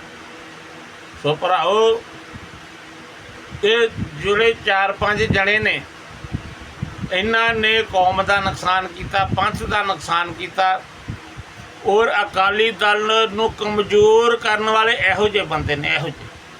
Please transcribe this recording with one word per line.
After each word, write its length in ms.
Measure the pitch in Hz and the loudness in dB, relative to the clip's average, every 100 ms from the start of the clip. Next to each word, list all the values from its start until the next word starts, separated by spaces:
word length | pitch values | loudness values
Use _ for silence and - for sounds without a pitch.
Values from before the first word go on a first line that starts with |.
| 160 165 165 165 160 160 - - - - - - | -18 -18 -18 -18 -18 -20 -20 -20 -20 -20 -20 -8
ਸੋ 120 | 147 151 | -4 -2
ਭਰਾਓ, 680 | 180 180 165 208 226 226 - - - - - - - - - - - - - - - - | 0 0 2 4 4 2 -4 -18 -16 -16 -16 -18 -18 -20 -20 -20 -20 -20 -20 -18 -16 -4
ਇਹ 240 | 202 233 226 - - 147 | 0 2 0 -2 -8 -6
ਜਿਹੜੇ 340 | 185 208 226 226 208 | -2 2 2 2 0
ਚਾਰ 260 | 196 196 | 2 0
ਪੰਜ 320 | 196 208 208 | 0 -2 0
ਜਣੇ 360 | 220 196 196 214 | 2 2 2 2
ਨੇ, 220 | 208 151 - - - - - - - - - - - - - | 0 -2 -6 -18 -20 -18 -10 -10 -10 -16 -18 -10 -10 -8 -4
ਇਹਨਾਂ 400 | 185 214 226 226 | -2 0 2 2
ਨੇ 300 | 226 214 220 | 2 2 2
ਕੌਮ 400 | 214 185 185 190 | 2 2 2 2
ਦਾ 160 | 185 202 | 2 2
ਨੁਕਸਾਨ 480 | 190 - 180 185 185 | 0 -2 0 0 -2
ਕੀਤਾ, 420 | - 185 196 190 190 | -8 -4 -2 0 0
ਪੰਥ 260 | 202 202 | 0 -2
ਦਾ 200 | 214 208 | -2 -2
ਨੁਕਸਾਨ 500 | 196 175 165 170 175 | 0 -2 -2 -2 -2
ਕੀਤਾ 480 | 165 180 190 185 185 - - - - - - - - - - - | -6 -8 0 2 2 -4 -18 -14 -12 -12 -16 -18 -18 -18 -8 2
ਔਰ 260 | 202 226 208 | 4 4 2
ਅਕਾਲੀ 500 | 202 190 196 208 226 | 0 2 2 4 0
ਦਲ 580 | 180 208 208 214 220 220 | 2 2 2 4 2 2
ਨੂੰ 220 | 202 226 | 2 -2
ਕਮਜ਼ੋਰ 840 | - 208 208 185 208 214 226 233 226 | 0 -4 0 2 6 8 8 6 2
ਕਰਨ 340 | 226 214 220 | 0 0 2
ਵਾਲੇ 240 | 220 226 | 4 4
ਇਹੋ 340 | 233 185 185 208 | 2 2 2 2
ਜਿਹੇ 180 | 196 160 | 2 -2
ਬੰਦੇ 300 | 156 147 147 | -2 -2 -2
ਨੇ, 200 | 160 160 | -2 -2
ਇਹੋ 140 | 151 | -4
ਜਿਹੇ 180 | - - - - - | -8 -14 -18 -20 -20